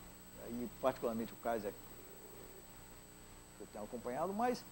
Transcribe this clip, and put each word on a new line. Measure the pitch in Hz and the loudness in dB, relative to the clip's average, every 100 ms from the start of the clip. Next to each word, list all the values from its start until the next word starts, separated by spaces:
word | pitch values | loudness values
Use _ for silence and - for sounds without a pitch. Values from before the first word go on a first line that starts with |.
| - - - - 107 | -12 -12 -12 -8 -4
e | 120 120 - | -2 -2 4
particularmente | 135 127 123 113 113 | 6 6 4 4 2
o | - | 2
Kaiser, | 120 117 101 - - - - - - - - - - - - - - - - - - - | 4 4 4 -2 -8 -12 -12 -12 -12 -12 -12 -12 -14 -14 -12 -14 -14 -14 -14 -14 -14 -10
que | |
eu | 98 | -8
tenho | 110 | -4
acompanhado, | 107 123 123 127 175 | -4 -2 0 2 4
mas | 202 247 247 - | 6 6 4 -2